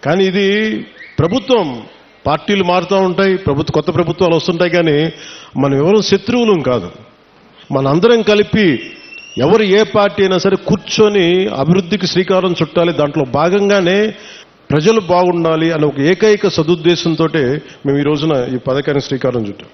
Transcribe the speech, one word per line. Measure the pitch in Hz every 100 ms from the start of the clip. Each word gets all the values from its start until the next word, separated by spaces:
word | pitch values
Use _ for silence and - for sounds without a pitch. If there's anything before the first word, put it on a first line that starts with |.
కానీ | 139 180
ఇది | 190 185 196 202 220 214 - - - -
ప్రభుత్వం, | 160 240 - 240 165 120 107 - - _ -
పార్టీలు | 151 - 202
మారుతూ | 180 180 175 196
ఉంటాయి, | 190 175 196 190
ప్రభుత్వ, | 190 143 160
కొత్త | 160 151
ప్రభుత్వాలు | 160 165 175 180
వస్తుంటాయి, | 165 - 170 180
కానీ | 175 165 147 160 - - - - -
మనం | 139 135
ఎవరు | 156 214
శత్రువులం | - 196 196 247 226 185
కాదు. | 127 123 87 - - _ _ _ _ - -
మనందరం | 135 135 151 226 233
కలిపి | 208 208 208 214 196 117 - - - - - -
ఎవరు | 139 214
ఏ | 208 196
పార్టీ | 208 214 202 -
అయినా | 190 185
సరే | 196 185
కూర్చొని | - 202 - - 214 208 170 180 196
అభివృద్ధికి | - 139 180 170 208 170
శ్రీకారం | 170 185 190 185 170
చుట్టాలి. | 156 - 170
దాంట్లో | 143 147 151
భాగంగానే | 131 139 165 202 202 202 175 196 214 - - - - _ _
ప్రజలు | 143 160 226
బాగుండాలి | 175 180 180 175 165 160 165
అనే | 160 151
ఒక | 135
ఏకైక | 143 185 214 208 196
సదుద్దేశంతోటే | 165 156 175 160 170 170 156 160 160 123 147 - - 139
మేము | 143
ఈ |
రోజున | 143 151 160 143 123
ఈ | 127
పథకానికి | 127 131 143 143 -
శ్రీకారం | 135 127 123 104
చుట్టాం. | 101 -